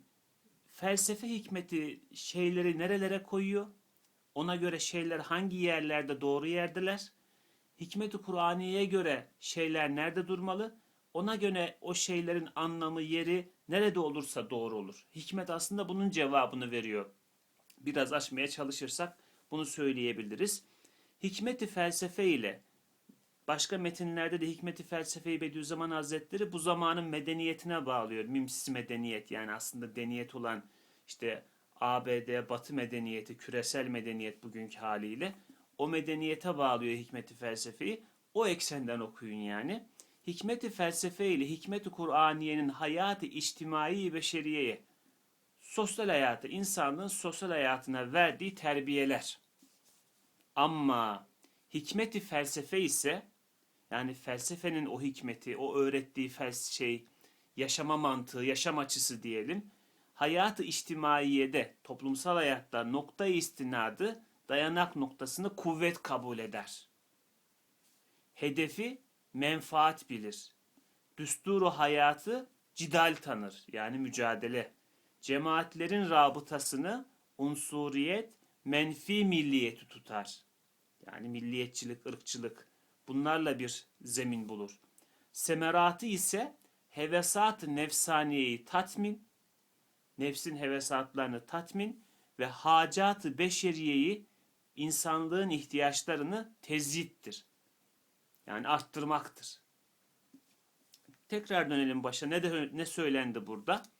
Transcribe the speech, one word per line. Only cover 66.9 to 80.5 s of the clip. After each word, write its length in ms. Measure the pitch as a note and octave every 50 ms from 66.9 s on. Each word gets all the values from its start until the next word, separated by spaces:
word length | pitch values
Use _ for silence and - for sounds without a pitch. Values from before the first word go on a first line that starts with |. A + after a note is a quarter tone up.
| _ _ _ _ _ _ _ _ _ _ _ _ _ _ _ _ _ _ _ _ _ _ _ _ _ _ _ _ _
Hedefi 680 | - D3 D3 C3+ D#3+ D#3+ D3 - G3 A3 A#3+ C4+ - _ _ _ _ _ _ -
menfaat 760 | B2+ C#3 D3 D#3 D#3 D#3 - E3 D#3 D3+ D#3 D#3 - - -
bilir. 420 | B2+ A2 G#2+ G#2 G#2 - - - _ _ _ _ _ _ _ _ _ _ _ _ _
Düsturu 520 | - D3+ C#3+ - - - F#3+ G3 G3 F#3 F3
hayatı 800 | D3 D3 D3+ D3 D3+ D3 C#3+ D3 D3 C#3+ - G#3 A#3 B3+ C4 - _ _ _ _ -
cidal 400 | - D#3+ D3+ C#3+ E3+ E3 E3 D#3+
tanır, 500 | - - D3 B2 G#2+ G#2 G2 - - - -
yani 260 | - A2 G#2+ A2+ B2+
mücadele. 720 | C3 C3+ B2 A2 B2 A#2+ A#2 A2+ G#2+ A2+ A#2 B2 A#2+ A2+ - _ _ _ _ _ _ _ _ _ _
Cemaatlerin 880 | - - C3+ C#3+ D#3 D#3+ D#3+ D#3+ E3 E3 - E3 E3 E3+ G3+ G#3 G3 E3+
rabıtasını 960 | E3 D3+ D3 C#3 C#3 D3 C#3+ - D#3 C#3+ - - - C3+ D3+ F#3 A3+ C4 C4 - _ _ _ _ _
unsuriyet, 960 | - C3+ C#3+ D3 C#3+ - - D3 D3 D3 D3 C#3 C#3 C#3+ D#3+ F#3 A3 A3+ - - _ _ _ _ _ -
menfi 600 | C3+ C#3+ D3 D#3 D#3 D3+ D3 - - G3+ G#3 G#3
milliyeti 600 | F#3+ F3+ D#3+ D3+ C#3+ C#3 C3 A#2+ A#2 A2+ - -
tutar. 520 | - - A2+ - - A2 G#2 G2+ - - - _ _